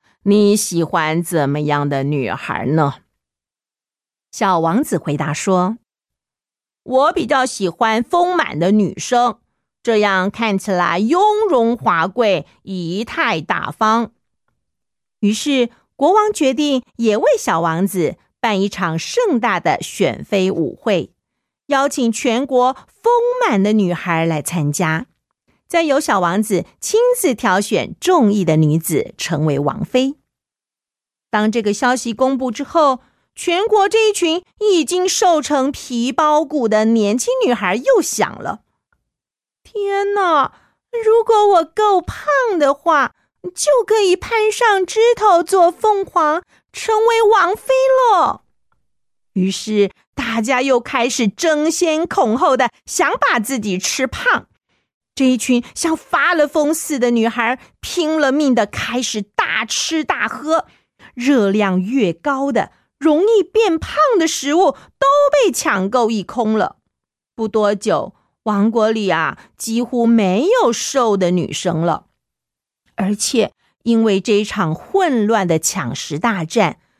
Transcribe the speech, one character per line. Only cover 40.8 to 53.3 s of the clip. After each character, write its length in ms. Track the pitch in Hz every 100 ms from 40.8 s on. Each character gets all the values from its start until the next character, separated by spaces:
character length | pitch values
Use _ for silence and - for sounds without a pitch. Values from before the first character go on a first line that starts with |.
| _
如 320 | 480 440 453
果 240 | 453 440 415
我 160 | 370
够 380 | 330 - 427 381
胖 580 | - - - 554 494 359
的 140 | 285
话， 420 | 277 339 302 269 _ _ _ 359 -
就 300 | 587 539 392
可 140 | 440
以 160 | 392 370
攀 340 | - 453 427
上 340 | 415 466 392 370
枝 140 | - 466 466
头 260 | 427 349
做 300 | 339 381 349
凤 340 | 349 427 403 381
凰， 380 | 359 302 320 - _ _
成 320 | - - 427 453
为 180 | 453
王 320 | 440 427 349 427
妃 180 | - 523 523 523 494
了。” 320 | 381 285 - _ _ _ _ _ _ _ _ _
于 160 | 196 185
是 420 | 190 - 214 196 - _
大 280 | - 233 220
家 200 | 220 262
又 160 | 277 247
开 300 | 240 269 240
始 180 | - 220
争 460 | - 339 302 302
先 340 | 311 339 311 339
恐 320 | - 262 294
后 200 | 330 254
的 120 | 247 _ -
想 280 | - 302 480
把 220 | 508